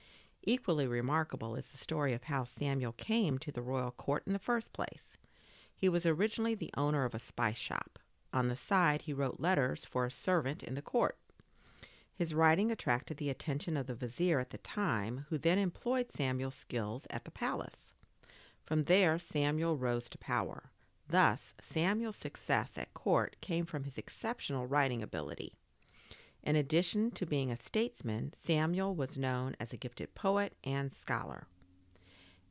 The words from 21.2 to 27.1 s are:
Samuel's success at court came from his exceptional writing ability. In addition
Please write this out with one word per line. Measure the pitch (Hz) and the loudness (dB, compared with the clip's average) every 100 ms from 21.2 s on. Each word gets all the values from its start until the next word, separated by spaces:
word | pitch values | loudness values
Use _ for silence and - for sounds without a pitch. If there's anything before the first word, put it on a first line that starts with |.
| 147 107 - - | 4 2 -4 -12
Samuel's | - 160 170 208 226 202 | -6 0 2 0 -2 -4
success | 147 - - 127 - - | -6 -6 0 0 0 -4
at | - - | -8 -4
court | - 151 110 - | 2 2 2 -4
came | - 165 170 | -4 -2 -2
from | 147 | -4
his | 139 - | -4 -6
exceptional | - - 226 480 - 139 123 | -8 -6 -4 -4 -4 -2 0
writing | 143 135 120 | 2 2 0
ability. | 110 82 73 - - - _ _ _ - - - - _ | -2 -4 -4 -6 -10 -12 _ _ _ -20 -20 -20 -20 _
In | - 151 | 0 2
addition | 139 156 185 214 226 | 4 2 4 2 0